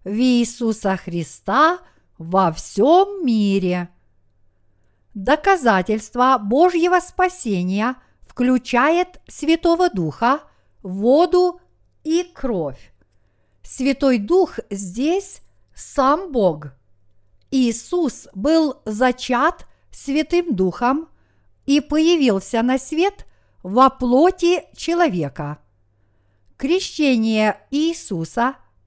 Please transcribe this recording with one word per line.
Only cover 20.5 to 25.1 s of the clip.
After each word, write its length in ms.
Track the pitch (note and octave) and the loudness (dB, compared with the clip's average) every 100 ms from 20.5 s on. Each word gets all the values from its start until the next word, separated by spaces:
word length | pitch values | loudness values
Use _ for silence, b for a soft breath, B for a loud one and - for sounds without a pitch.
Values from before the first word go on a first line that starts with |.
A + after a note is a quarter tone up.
| F#3+ | -2
Духом 540 | F#3 - A#3+ C#4+ E4 _ _ _ _ _ - | -2 0 -2 -2 -6 _ _ _ _ _ 0
и 160 | C#4+ | 0
появился 800 | D4 D4+ D#4+ E4+ C4 B3 - A#3 | 0 0 2 4 2 0 -2 -2
на 160 | A#3+ C4 | 0 -2
свет 480 | - D#4 F#4+ G4+ - _ _ _ | -2 -2 -2 -2 -20 _ _ _
во 260 | F#3 G#3 C4 | -4 4 4
плоти 720 | C4 B3+ B3+ F4 F#4 E4+ F4 - - | 4 0 4 4 2 0 0 -4 -10
человека. 840 | - E4+ E4 | -4 0 0